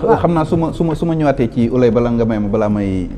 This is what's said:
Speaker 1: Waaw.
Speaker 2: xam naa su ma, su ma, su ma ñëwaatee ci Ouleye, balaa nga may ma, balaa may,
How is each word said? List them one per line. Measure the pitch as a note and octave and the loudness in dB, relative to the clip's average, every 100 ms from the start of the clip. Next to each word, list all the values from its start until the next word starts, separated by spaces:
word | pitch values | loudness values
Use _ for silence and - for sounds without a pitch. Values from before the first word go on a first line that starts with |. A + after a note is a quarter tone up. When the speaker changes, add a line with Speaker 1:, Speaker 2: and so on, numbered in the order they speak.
Speaker 1:
Waaw. | D#3 D3+ | 0 2
Speaker 2:
xam | E3+ | 2
naa | E3 D#3 | 0 0
su | D#3+ | 0
ma, | D#3+ | -2
su | - | -2
ma, | E3 D3+ | -2 -2
su | E3+ | -2
ma | D#3+ | 0
ñëwaatee | D3 C3+ A#2 | 0 0 -2
ci | B2 A#2 | 0 0
Ouleye, | B2+ A#2+ | 2 2
balaa | A2+ A#2+ | 2 0
nga | A#2 A2+ | 0 0
may | G#2+ | 0
ma, | G#2 | -2
balaa | G#2+ G#2 | 0 0
may, | G#2 G2 F#2+ F2 | 0 0 -2 -4